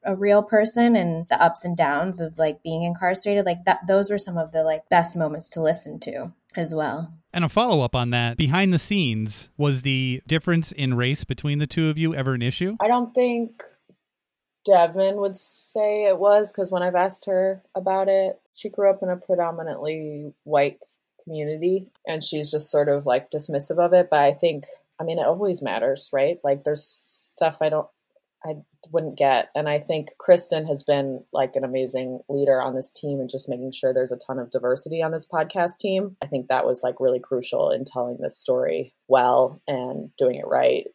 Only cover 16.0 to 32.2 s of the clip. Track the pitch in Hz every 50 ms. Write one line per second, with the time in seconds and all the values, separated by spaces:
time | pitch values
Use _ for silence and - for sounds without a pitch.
16 | 214 202 190 165 196 202 202 214 208 202 - - 190 185 190 180 180 180 175 180
17 | 180 190 185 - - 202 190 185 190 190 190 190 _ _ _ 190 185 190 190 190
18 | 190 196 196 190 190 190 - _ _ _ _ - - 208 - - 202 196 190 196
19 | 196 185 180 180 - - 185 175 170 170 165 165 160 165 139 73 - 156 160 160
20 | 156 151 147 147 151 147 - _ _ 147 151 143 143 143 - _ - _ _ _
21 | _ _ _ _ _ 165 160 151 147 151 156 156 165 180 185 190 190 - _ _
22 | _ - 160 156 156 - - 151 151 147 156 151 151 - - 147 147 147 143 143
23 | 143 143 123 135 135 - - 147 147 - 151 139 143 - 160 170 175 170 180 180
24 | 175 180 160 151 143 139 147 147 - 170 156 143 143 - - _ _ _ _ -
25 | 170 165 165 165 139 127 185 190 208 196 175 - 143 117 92 113 113 131 135 143
26 | - - - 139 135 156 175 175 - 143 139 143 143 151 151 147 - - - -
27 | - - - - - - _ - 170 160 156 - 156 151 151 156 151 - _ _
28 | _ _ _ _ _ _ _ _ - 160 151 151 147 _ _ _ - 160 156 165
29 | 160 147 - - 143 135 131 120 - - _ 143 151 151 147 147 147 - 165 156
30 | 147 - _ _ - - 180 170 - - 180 160 156 156 147 143 - - 143 143
31 | 139 135 131 127 - _ - 143 135 127 - 135 131 127 127 131 131 127 131 131
32 | 131 127 127 127